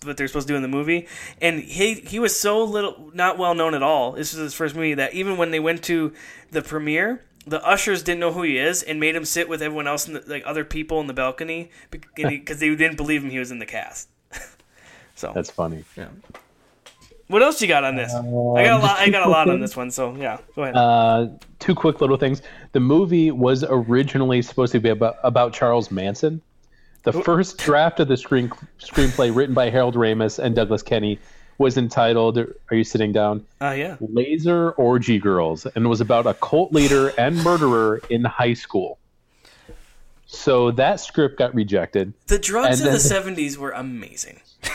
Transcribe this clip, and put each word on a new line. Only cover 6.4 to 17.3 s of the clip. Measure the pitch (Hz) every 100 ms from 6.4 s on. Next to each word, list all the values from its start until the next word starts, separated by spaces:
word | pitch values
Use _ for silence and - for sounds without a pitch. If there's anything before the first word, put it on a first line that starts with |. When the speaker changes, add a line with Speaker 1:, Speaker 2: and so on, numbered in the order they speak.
| -
Speaker 1:
the | 160
premiere, | 131 156 151 160 208 254 _ _ -
the | 151 165
ushers | 196 220 185
didn't | 165 175
know | 170
who | 170
he | 170 131
is | 151 175
and | - 156
made | 156 165
him |
sit | 151 170 165
with | 160
everyone | 151 151 143
else, | 147 165
in |
the, | 151 -
like, | 143
other | - 151 151
people | 160 156 160
in | 143
the |
balcony, | 131 131 131 160 165 170 - -
be-, | - - -
and | 151
he, | 147
Speaker 2:
<laughs> |
Speaker 1:
'cause | 147 147
they | 151 151
didn't | 160 151
believe | 147 151
him | 139
he | 131
was | 123
in | 120
the |
cast. | 104 110 - - - _ _
<laughs> | - - _ _ _ - - _
So | - -
Speaker 2:
That's | 98 -
funny. | - 82 80 78 -
Speaker 1:
Yeah. | 82 - - - _ _ _ _ - _ _ -
What | -